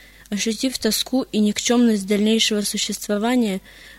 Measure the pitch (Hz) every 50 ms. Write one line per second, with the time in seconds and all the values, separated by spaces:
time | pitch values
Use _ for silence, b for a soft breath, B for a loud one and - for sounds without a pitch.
0 | B B B B B - 208 196 - 226 220 - - 262 247 - - 220 202 -
1 | - - - 262 - - - 214 214 208 208 - - - 240 240 240 233 220 202
2 | 196 190 208 202 208 214 226 226 220 - 220 208 202 - - 202 - - 202 -
3 | - - 208 208 214 233 254 247 233 208 185 196 B B B B B B B